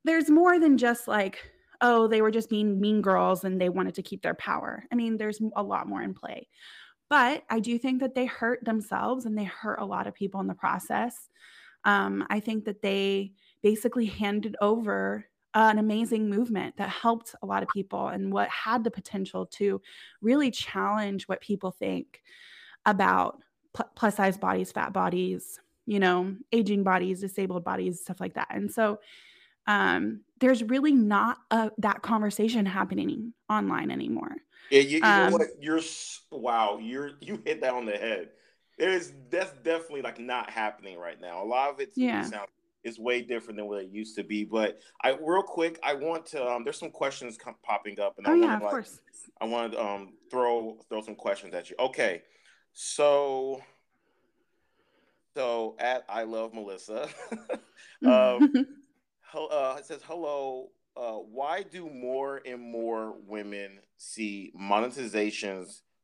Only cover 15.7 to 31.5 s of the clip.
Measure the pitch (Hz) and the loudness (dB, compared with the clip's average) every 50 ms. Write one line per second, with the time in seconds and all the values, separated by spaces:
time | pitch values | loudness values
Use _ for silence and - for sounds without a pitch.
15.7 | 214 214 220 214 214 220 233 - 226 220 214 208 202 214 247 240 214 180 - - | 6 4 2 2 2 0 0 0 0 0 0 0 2 0 0 0 -2 -2 -4 -6
16.7 | - - 202 190 - - - 233 233 233 - - - - 202 196 196 196 190 - | -6 -6 -6 -6 -4 0 0 0 0 0 -4 -12 -14 -12 -6 -4 -2 -2 -2 -2
17.7 | - 202 190 - 196 196 202 - - 196 196 196 196 202 202 - - - - 220 | -4 -4 -4 -4 -6 -4 -4 -4 -4 -4 -4 -2 0 0 0 0 -2 -4 -2 -2
18.7 | 233 247 220 226 - 190 - - - 190 190 - - 185 180 - - - 202 202 | 0 0 0 -2 -4 -6 -10 -8 -6 -6 -6 -6 -6 -8 -8 -8 -4 -2 0 0
19.7 | 190 190 - - - - - - - _ 202 226 269 302 285 240 208 - - - | 0 -2 -6 -14 -20 -20 -20 -20 -12 _ 2 4 4 4 4 2 0 -4 -8 -6
20.7 | - 190 190 196 208 214 208 202 196 185 - - 190 - - - 202 190 190 185 | -4 -2 -2 0 0 0 -2 -2 -4 -6 -4 -6 -6 -6 -4 -4 -4 -4 -4 -6
21.7 | - - 196 190 185 175 - - - - _ _ - - - - - - - - | -6 -4 -4 -4 -2 -4 -6 -8 -16 -20 _ _ -20 -20 -20 -20 -20 -20 -20 -20
22.7 | - _ _ 214 202 190 190 185 185 185 - - - - _ _ _ _ _ _ | -20 _ _ 2 2 4 4 4 4 4 2 0 -4 -8 _ _ _ _ _ _
23.7 | - - - - _ - 226 208 196 208 196 196 185 202 190 185 190 185 190 - | -8 -8 -8 -8 _ 0 0 2 2 2 2 2 2 0 0 0 0 0 -2 -2
24.7 | - - - 202 196 190 185 180 180 180 180 185 185 180 - - - - _ _ | -2 -4 -4 -2 0 0 0 0 0 0 -2 -2 -4 -6 -8 -12 -16 -18 _ _
25.7 | _ _ _ 226 208 202 190 180 180 180 185 196 190 233 - - 233 233 208 202 | _ _ _ -2 2 4 4 4 4 4 2 -2 -4 -8 -4 2 2 2 4 4
26.7 | 208 202 190 190 185 180 180 190 185 185 202 185 - 202 190 185 180 175 170 180 | 2 2 4 4 4 2 2 0 -2 -4 -6 -6 -4 -4 -4 -2 -4 -4 -4 -4
27.7 | 190 190 185 185 170 - - - 185 - 185 180 - - - - - - 202 - | -4 -2 -2 -4 -4 -6 -8 -10 -8 -8 -8 -8 -6 -6 -6 -6 -4 -4 -4 -2
28.7 | - 233 220 208 214 - - - - - - - - _ _ _ _ _ _ 214 | 0 2 2 2 0 -4 -10 -18 -20 -20 -20 -20 -20 _ _ _ _ _ _ 0
29.7 | 208 202 196 - 87 - - 214 220 208 - _ _ _ 254 254 262 226 226 214 | 2 2 4 2 2 0 0 -2 -4 -6 -12 _ _ _ 4 4 4 4 2 0
30.7 | 254 277 285 311 277 247 214 208 208 196 214 233 247 - _ _ | 0 2 4 6 6 6 6 6 4 4 2 2 0 -4 _ _